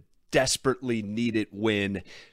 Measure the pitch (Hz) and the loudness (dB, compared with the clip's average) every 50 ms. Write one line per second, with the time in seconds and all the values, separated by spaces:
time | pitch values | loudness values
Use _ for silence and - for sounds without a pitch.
0 | - _ _ _ _ - - 143 131 123 - - - 135 123 - 135 123 117 110 | -14 _ _ _ _ 0 2 2 2 2 0 0 2 0 0 0 0 -2 -2 -2
1 | 104 101 107 117 117 117 107 110 101 - - 101 110 113 104 101 101 98 98 90 | -2 -4 -2 -2 -2 0 0 0 -2 -2 -4 -2 0 2 2 2 0 0 -2 -6
2 | - - - - - - | -8 -10 -18 -20 -20 -20